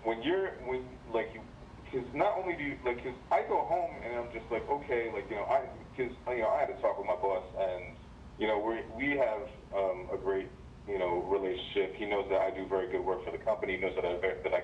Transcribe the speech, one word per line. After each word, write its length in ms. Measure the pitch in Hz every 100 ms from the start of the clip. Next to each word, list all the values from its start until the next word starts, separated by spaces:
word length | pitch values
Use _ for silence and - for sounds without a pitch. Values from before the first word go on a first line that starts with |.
when 180 | 120 113
you're, 280 | 135 190 190 - 127
when, 200 | 127 127 123 -
like, 180 | 113 -
you, 80 | 110 - - - - -
'cause 160 | 131 120
not 240 | 143 196 185
only 160 | 180 156
do 80 |
you, 140 | 143 131 127
like, 160 | 120
'cause 120 | 127 - -
I 120 | 180
go 160 | 214 185
home 320 | 151 175 170 -
and 100 | 120 120
I'm 160 | 117
just 160 | 113 -
like, 160 | 113 -
okay, 400 | - - 120 113
like, 160 | 104 98
you 60 | 104
know, 80 | -
I, 160 | 131 - - - -
'cause, 160 | 120 - 120
you 100 | 123
know, 60 | 110
I 100 | -
had 80 | - -
to 60 |
talk 160 | 113 98
with 100 | 95
my 80 | 90
boss, 280 | 98 92 92 95
and, 360 | 95 90 87 - - - - -
you 80 | 107
know, 120 | 107
we, 220 | 110 113 - 113
we 220 | 139 143
have, 300 | 120 107 - - - 98
um, 320 | 95 92 90
a 40 | -
great, 300 | 92 95 90 - - - -
you 100 | 98
know, 200 | 90 87
relationship. 720 | 92 98 95 90 - 101 92 -
He 100 | 104
knows 240 | 101 95
that 100 | 92
I 80 | 95
do 140 | 92 90
very 220 | 95 90
good 140 | 92
work 220 | 90 92 -
for 60 |
the 60 | -
company. 360 | - - 98 92
He 60 |
knows 140 | 92 -
that 100 | 90
I, 100 | 87 92 90
that 100 | -
I 80 | -